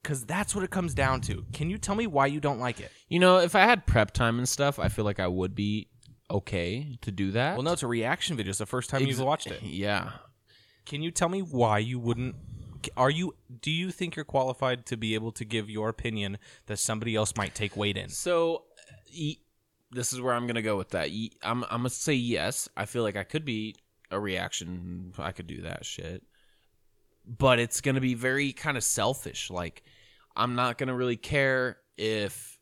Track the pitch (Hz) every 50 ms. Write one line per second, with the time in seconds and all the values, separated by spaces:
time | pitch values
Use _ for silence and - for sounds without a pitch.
0 | - - 147 131 117 107 165 196 208 - - 208 185 180 - 190 175 165 127 139
1 | 139 135 131 131 - - 107 - - - - - 151 165 196 208 - - 202 214
2 | 233 214 151 139 135 139 147 151 143 143 139 110 123 123 120 - 135 - - -
3 | - _ 170 175 180 185 180 185 170 175 - 202 185 226 247 190 - - - 123
4 | - - - - 123 117 117 120 127 - - - 139 143 139 - 90 98 107 -
5 | 107 104 101 - 92 92 90 92 92 92 101 - 101 104 104 107 - _ _ -
6 | _ - - _ _ _ 107 101 - - 104 90 85 87 101 127 151 147 127 -
7 | - 110 98 90 98 95 95 117 127 156 196 160 135 160 175 - 139 120 120 117
8 | 110 120 160 - - - 165 117 101 92 95 - 107 - - 127 - - 139 135
9 | 135 131 131 127 131 135 156 - - - 98 - 107 92 71 92 98 104 104 95
10 | - - 110 - - - _ _ _ _ - - _ _ _ _ _ - 151 143
11 | 156 170 165 - 180 170 185 196 190 170 143 123 120 110 104 104 110 120 127 123
12 | 117 117 117 117 127 127 - - - - - - - - - - - - - -
13 | 127 135 151 160 185 180 - _ _ - 127 113 - 147 156 165 180 190 175 -
14 | 190 165 - 160 147 - - 139 131 131 123 - 135 127 127 123 117 - 123 113
15 | 113 110 110 110 110 113 110 - 120 104 117 110 104 104 107 107 107 113 110 -
16 | - 120 110 107 101 98 101 101 - - - - _ - 104 98 - - 113 107
17 | 110 117 110 107 107 - - - 101 92 - - 107 101 - 101 104 104 98 98
18 | 95 95 - - - 175 175 165 170 165 165 - - _ _ - - - - -
19 | _ - 139 165 156 151 160 _ _ _ _ _ _ _ _ _ _ _ - 123
20 | 123 - 127 127 123 127 123 120 120 120 117 117 107 110 104 98 92 - - 90
21 | 76 73 87 107 113 - _ _ - 92 117 123 117 - - 120 123 127 - -
22 | - 160 147 127 120 120 113 80 76 104 - - - - _ - 104 - - 123
23 | 113 104 98 101 92 - - 156 156 139 113 110 107 110 101 - _ _ _ _
24 | _ _ - 101 104 98 92 92 92 - - - 87 85 90 90 87 90 87 90
25 | 92 90 92 - 69 87 95 - 90 82 - - 87 82 - - - - - -
26 | - 82 90 - _ _ _ _ _ _ _ _ _ _ _ _ _ _ _ _
27 | _ _ _ _ _ - 117 - 139 131 123 117 120 117 - - - 143 131 131
28 | 131 127 123 113 123 127 131 139 143 139 131 - - 156 139 120 - - - -
29 | 101 117 135 - - - - - - - 92 90 87 85 - - _ - - -
30 | - - _ _ - _ _ - 113 123 123 123 123 123 117 - 139 131 127 123
31 | 127 123 120 113 - - 147 143 135 135 131 131 127 123 - _ _ _ _ -
32 | 104 110 110 107 104 95 - - - - - _